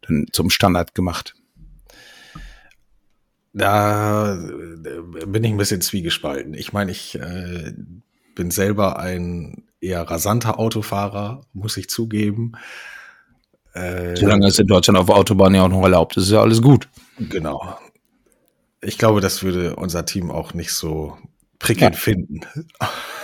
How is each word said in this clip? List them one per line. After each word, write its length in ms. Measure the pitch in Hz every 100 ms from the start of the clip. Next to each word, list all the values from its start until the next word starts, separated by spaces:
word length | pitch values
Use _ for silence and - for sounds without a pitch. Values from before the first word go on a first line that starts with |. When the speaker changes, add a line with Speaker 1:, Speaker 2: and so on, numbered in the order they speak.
Speaker 1:
dann 260 | - 78 -
zum 160 | - 82
Standard 420 | - 101 87 85
gemacht. 400 | - 92 82 - - _ _ - - _ - - - - - - - _ _ _ _ _ _ _ _ _
Speaker 2:
Da, 840 | 101 98 104 104 104 104 107 107 95
äh, 880 | 80 87 85 82 78 76 85 82 85
bin 180 | 104
ich 80 | 113
ein 60 | 104
bisschen 240 | 101 101
zwiegespalten. 720 | - 101 85 - 76 69 -
Ich 200 | 78 -
meine, 180 | 101 98
ich, 240 | - - -
äh, 580 | 95 87 87 87 78 - - 90 _ _ _ -
bin 140 | 87
selber 480 | 95 98 104 98 -
ein 640 | 90 92 87 87 80 - - _
eher 220 | 90 87
rasanter 540 | - 82 101 110 113 -
Autofahrer, 840 | 113 113 104 101 101 101 104 131 -
muss 220 | 95 104 -
ich 140 | 92
zugeben. 640 | - 117 107 104 104 117 113 - - - - - - _ _ _ _ _
Äh, 420 | - 90 90 87 87
Speaker 1:
Solange 320 | 98 104 98
es 120 | -
in 80 | 98
Deutschland 300 | 95 90 95
auf 120 | 92
Autobahnen 460 | 104 95 95 95 95
ja 80 |
auch 60 | 92
noch 140 | 95
erlaubt 320 | 92 90 82 -
ist, 80 |
ist 80 | 95
ja 100 | 107
alles 200 | 110 113
gut. 260 | 123 127 - - - -
Speaker 2:
Genau. 580 | 95 95 78 69 - - - _ _ _ _ _ _ _ _ _
Ich 160 | - -
glaube, 220 | 113 104
das 240 | 95 -
würde 320 | 95 90 87 -
unser 300 | 92 85 82
Team 260 | 98 87
auch 220 | 78 80
nicht 180 | 87 82
so 460 | - 82 78 76 - - _ _ _
prickelnd 360 | - 117 117 -
Speaker 1:
Ja. 60 |
Speaker 2:
finden. 400 | - 101 87 76 - - 160 - - - - -